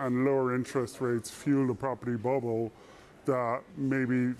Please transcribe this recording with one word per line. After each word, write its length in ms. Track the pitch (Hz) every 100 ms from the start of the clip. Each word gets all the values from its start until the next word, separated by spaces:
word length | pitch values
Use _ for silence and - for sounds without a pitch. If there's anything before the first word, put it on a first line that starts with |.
and 240 | 131 123
lower 280 | 135 135 127
interest 460 | 127 120 135 120 -
rates 300 | 127 120 -
fueled 400 | - 143 139 131
the 40 |
property 420 | 113 135 117 123 117
bubble 560 | 120 135 117 113 113 - - - - -
that 360 | - 127 117 127 - -
maybe 560 | 135 135 123 127 123